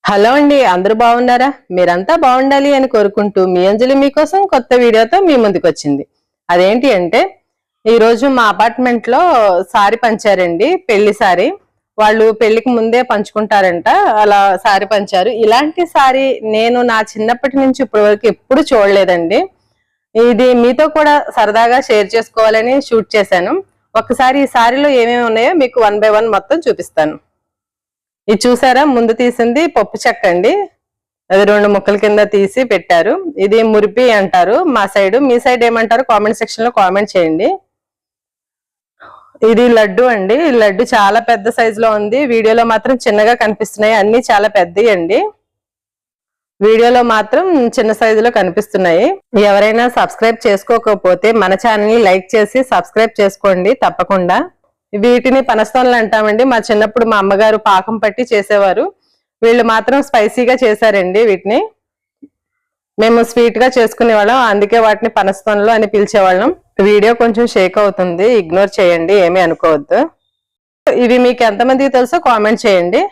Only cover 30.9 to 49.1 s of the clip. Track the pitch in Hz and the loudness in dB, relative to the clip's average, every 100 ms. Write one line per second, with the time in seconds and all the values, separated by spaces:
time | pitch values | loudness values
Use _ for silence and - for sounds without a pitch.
30.9 | _ _ _ _ 190 202 208 208 196 196 | _ _ _ _ 0 2 2 2 0 -2
31.9 | 202 208 208 202 208 196 - 254 196 - | -2 0 0 0 0 -2 -2 -2 -4 0
32.9 | 175 180 339 359 285 196 220 226 214 208 | 0 0 -2 -6 -4 0 2 2 2 0
33.9 | 214 254 214 190 185 175 254 359 233 196 | 0 2 2 0 0 2 0 0 -2 -2
34.9 | 208 196 233 285 240 254 247 233 226 220 | 0 0 0 0 0 0 0 0 0 0
35.9 | 233 262 233 214 226 220 - 226 233 190 | -2 0 0 0 -4 -8 -4 -4 0 0
36.9 | 190 208 190 165 160 233 392 _ _ _ | 0 -2 -2 0 0 -2 -4 _ _ _
37.9 | _ _ _ _ _ _ _ _ _ _ | _ _ _ _ _ _ _ _ _ _
38.9 | _ - - _ - 220 226 247 226 208 | _ -20 -20 _ -2 0 2 2 2 2
39.9 | 185 247 220 190 254 330 240 214 190 247 | 0 0 0 -2 0 0 2 0 0 -2
40.9 | 233 196 214 233 226 208 233 226 214 226 | 0 2 0 0 -2 -4 -2 -4 0 -2
41.9 | 214 208 247 285 226 220 226 233 220 254 | -2 -2 -2 0 0 2 2 2 0 -2
42.9 | 262 - 208 214 240 226 214 214 - 214 | -2 0 0 2 0 -2 -4 -8 -2 0
43.9 | 220 202 226 240 208 214 208 175 180 233 | 2 2 0 2 0 2 0 -2 0 0
44.9 | 190 170 233 415 _ _ _ _ _ _ | 0 0 -2 -2 _ _ _ _ _ _
45.9 | _ _ _ _ _ _ _ 208 220 233 | _ _ _ _ _ _ _ 2 4 4
46.9 | 247 240 220 214 269 370 311 233 247 220 | 2 2 0 0 -2 0 0 0 -2 -2
47.9 | 214 226 220 233 233 185 175 - 196 185 | 0 0 2 0 0 -2 -4 -4 -2 0
48.9 | 170 269 | 2 0